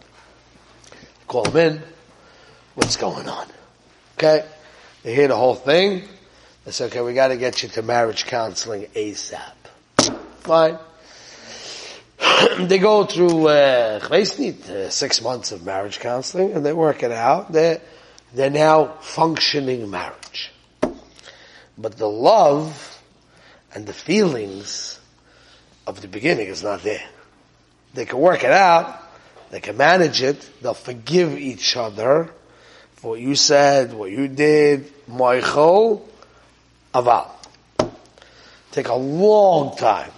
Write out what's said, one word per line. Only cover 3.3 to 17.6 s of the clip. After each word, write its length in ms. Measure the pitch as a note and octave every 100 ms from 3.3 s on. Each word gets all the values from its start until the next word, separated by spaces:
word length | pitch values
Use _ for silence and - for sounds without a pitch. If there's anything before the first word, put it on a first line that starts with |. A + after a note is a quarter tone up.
| - - - _ _ _ _ _ -
Okay? 280 | D#3 D3+ - - - - - _
They 120 | A#2
hear 140 | B2+ C#3+
the 80 | A2
whole 180 | B2
thing. 480 | G#2 C3+ E3+ G3 F#3 - - _ _ _ _
They 80 | A#2
say, 140 | - A#2+
"Okay, 140 | B2
we 140 | A#2+
gotta 220 | B2 C3 B2
get 260 | B2 -
you 60 | A#2
to 120 | A2+
marriage 440 | A2+ A#2+ A2+ G#2 -
counseling 600 | A#2+ A2 F2+ A2+ G2+ G#2
asap." 600 | A2+ G#2+ F#2+ - F2+ - - - _ _ - - - - -
Fine. 380 | - E3 D#3+ E3+ - _ - - - - - - - - - - _ -
<clears throat> 480 | - - - F#3 F3+
They 100 | F#3+
go 260 | G#3 G#3+
through, 440 | F#3+ E3 F3 E3 D#3
uh, 520 | D3 C#3 B2 A2 G#2 A#2
uh, 800 | E3+ G#3+ - A3 - - G2 C#3
six 320 | - C#3 -
months 300 | A#2 B2 -
of 120 | G2
marriage 360 | F2+ F#2+ G2+ -
counseling, 520 | A#2+ B2 - F3+ G3
and 120 | F3+
they 80 | C#3+
work 300 | D#3 D#3 -
it 100 | B2
out. 400 | A2+ A#2+ E3+ G3+
They're, 280 | D#3+